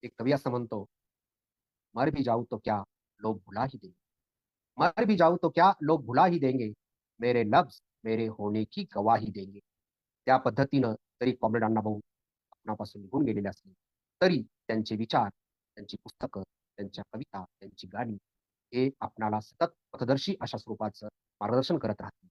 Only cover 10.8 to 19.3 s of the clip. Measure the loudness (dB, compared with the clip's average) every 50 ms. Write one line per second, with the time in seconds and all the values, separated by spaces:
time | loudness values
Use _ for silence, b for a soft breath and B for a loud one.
10.8 | 2 0 -2 -4 _ _ _ _ -2 -2 0 0 0 0 0 2 0 2 0 0
11.8 | 0 -2 -4 -6 -8 _ _ _ _ _ _ _ _ _ _ _ _ -10 -8 -8
12.8 | -8 -12 -12 -18 -18 -6 -2 0 0 0 0 -2 -4 -6 -8 _ _ -20 _ _
13.8 | _ _ _ _ _ _ _ _ 2 2 2 2 -2 -6 _ _ _ _ -2 -2
14.8 | -2 -2 -2 -4 -4 0 0 0 0 0 -4 _ _ _ _ _ _ _ _ -20
15.8 | -18 -16 -16 -16 _ -16 -14 _ -12 -10 -8 -10 -12 _ _ _ _ _ _ -14
16.8 | -14 -14 -12 -14 -16 _ -12 -14 -14 _ -12 -16 -16 -16 _ _ -20 -20 -20 -20
17.8 | -20 -16 -10 -8 -8 -8 -8 -12 _ _ _ _ _ _ _ _ _ _ -2 0
18.8 | 0 0 -2 _ -12 -12 _ -6 -4 -2